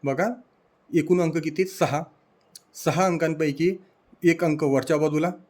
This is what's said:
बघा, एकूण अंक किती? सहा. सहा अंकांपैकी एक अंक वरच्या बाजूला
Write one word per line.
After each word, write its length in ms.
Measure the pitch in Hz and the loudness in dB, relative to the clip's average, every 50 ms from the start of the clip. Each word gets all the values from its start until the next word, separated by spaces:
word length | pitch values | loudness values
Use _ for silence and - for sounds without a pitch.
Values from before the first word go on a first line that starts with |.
| - | -4
बघा, 240 | 139 135 139 185 226 247 - - _ _ _ _ _ _ _ _ _ - | -4 -2 -2 -2 -2 -2 -8 -14 _ _ _ _ _ _ _ _ _ 0
एकूण 280 | 170 151 - 180 180 | 0 2 2 2 2
अंक 160 | 175 165 151 | 2 0 -2
किती? 280 | 165 156 160 151 180 190 | -2 -4 -4 -2 -2 -4
सहा. 380 | 185 - - 175 135 139 147 165 - _ _ _ _ _ _ _ _ _ - _ _ _ - - | -4 0 -2 -2 -2 -2 -4 -6 -8 _ _ _ _ _ _ _ _ _ -20 _ _ _ -4 -4
सहा 200 | 170 131 160 185 | -2 0 2 2
अंकांपैकी 680 | 190 175 160 160 160 160 151 160 151 139 135 160 180 190 185 - _ _ _ _ _ - _ - | 2 2 0 -2 -2 0 0 -2 -2 0 0 0 0 0 -2 -12 _ _ _ _ _ -18 _ 2
एक 200 | 170 165 165 175 | 2 4 4 2
अंक 200 | 165 151 151 160 | 0 0 0 0
वरच्या 340 | 143 139 135 127 - 165 | 2 2 0 2 2 0
बाजूला 340 | 147 156 151 147 156 165 175 180 - - _ | 2 2 0 0 0 -2 -2 -4 -8 -16 _